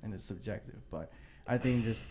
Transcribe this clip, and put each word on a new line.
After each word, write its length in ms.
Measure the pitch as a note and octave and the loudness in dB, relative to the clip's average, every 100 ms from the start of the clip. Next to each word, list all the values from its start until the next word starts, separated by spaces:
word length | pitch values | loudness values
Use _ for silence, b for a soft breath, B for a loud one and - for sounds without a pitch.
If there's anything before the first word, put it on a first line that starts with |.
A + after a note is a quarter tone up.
and 120 | G#2+ | -6
it's 100 | F#2+ | -6
subjective. 520 | - F#2 G#2+ G2 - - - | -6 -6 -4 -4 -6 -14 -8
But 200 | E2 E2 B B B - | -8 -8 B B B 2
I 100 | B2 | 4
think 260 | B2+ B2 | 6 6
there's 200 | A2+ A2 - | 4 0 -4